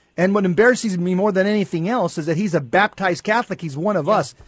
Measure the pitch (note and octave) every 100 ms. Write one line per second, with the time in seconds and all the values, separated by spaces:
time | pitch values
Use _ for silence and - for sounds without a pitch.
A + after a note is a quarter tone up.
0 | _ - F#3 G#3 F#3+ E3+ A#3+ B3 A3+ F3+
1 | F3 F#3 G#3 F#3+ G3 G#3+ F#3+ E3+ F3 B3
2 | F3 - D3+ D#3+ G#3 D#3 B2 F#3 G#3+ -
3 | F#3+ E3+ - A3+ A#3+ F3+ E3 C#3 F#3+ G3
4 | D3 G#3 C#3 -